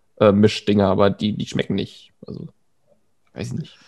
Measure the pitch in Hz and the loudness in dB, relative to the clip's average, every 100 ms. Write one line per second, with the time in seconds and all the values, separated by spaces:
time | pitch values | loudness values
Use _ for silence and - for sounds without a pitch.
0 | _ - 107 101 104 - - 104 98 101 | _ 0 4 6 4 2 -2 2 2 2
1 | 101 95 107 104 - - - 98 - - | 0 0 -6 -6 -6 -6 -4 -6 -8 -12
2 | - _ - - - _ _ _ _ _ | -20 _ -18 -16 -18 _ _ _ _ _
3 | _ _ _ - 113 - - - | _ _ _ -14 -10 -10 -12 -16